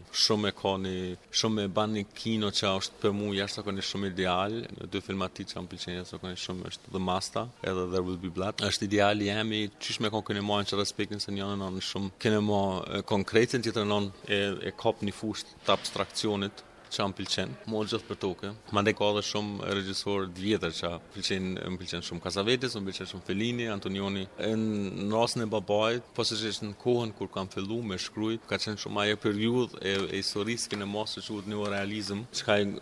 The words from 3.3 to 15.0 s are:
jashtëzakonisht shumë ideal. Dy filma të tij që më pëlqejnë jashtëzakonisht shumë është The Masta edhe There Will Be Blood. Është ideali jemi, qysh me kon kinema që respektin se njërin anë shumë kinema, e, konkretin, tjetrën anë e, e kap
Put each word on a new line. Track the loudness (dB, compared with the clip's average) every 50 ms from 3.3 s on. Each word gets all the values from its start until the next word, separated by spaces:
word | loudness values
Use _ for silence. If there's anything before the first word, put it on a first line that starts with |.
| 0
jashtëzakonisht | 0 -2 -2 -4 -6 -4 -4 -4 -2 -4 -4 -2
shumë | -2 -2 -2 0
ideal. | 0 2 2 2 2 2 0 -2 -4 -6 -8 -10 -10 -8 -4
Dy | -4 -4 -2
filma | -2 -2 -2 -2 -2
të | -4 -8
tij | -10 -8 -8
që | -10 -10
më | -10 -10
pëlqejnë | -8 -8 -6 -6 -6
jashtëzakonisht | -6 -8 -10 -8 -8 -8 -6 -6 -6
shumë | -6 -6 -6 -8 -8 -10
është | -12 -10 -6 -2
The | 0 2
Masta | 2 2 2 0 -2 -2 -4 -4 -4 -6 -6 -2
edhe | -2 0 0 0 0
There | 0 0 0
Will | 0 -2 -4
Be | -4 -4 -4
Blood. | -2 -2 -2 -2 0 0
Është | 0 2 0 2 4
ideali | 6 6 8 6 6 4 2 2 2 0
jemi, | 0 0 0 0 0 -2 -4 -6
qysh | -6 -4 -2 0 0
me | 2 2
kon | 0 0
kinema | 0 0 0 2 2 2 2 2
që | 2 0 0
respektin | 0 0 0 -2 -2 -2 -4 -6 -4
se | -4 -4
njërin | -2 -2 -2 -2 -2 -2
anë | -4 -4 -4 -4 -4
shumë | -4 -4 -4 -4 -2 0
kinema, | 4 4 6 6 6 4 4 4 4 2 2 0
e, | -2 -2 -4 -2 0 2 2
konkretin, | 2 2 4 6 6 6 6 4 0 0
tjetrën | 0 0 0 2 2 2
anë | 2 0 -2 -6 -8 -4
e, | 0 0 2 2 0 -2 -2 -4 -6
e | -4 0 2
kap | 2 2 2